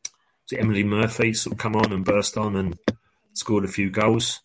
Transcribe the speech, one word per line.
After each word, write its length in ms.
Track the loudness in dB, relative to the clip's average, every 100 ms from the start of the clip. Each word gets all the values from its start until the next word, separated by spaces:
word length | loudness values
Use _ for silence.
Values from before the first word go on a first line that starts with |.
| -14
was 520 | _ _ _ -10 -2
it 20 |
Emily 240 | 0 2
Murphy 500 | 2 2 0 2 0
sort 200 | 0 -4
of 60 | -4
come 160 | -2 2
on 180 | 2
and 100 | 0
burst 320 | 2 2 2 0
on 200 | -2 0
and 220 | -2 -4 -6 -6 _ _ _
scored 300 | -8 -2 0
a 40 | 0
few 240 | -2 -2
goals, 500 | 0 2 2 0 -4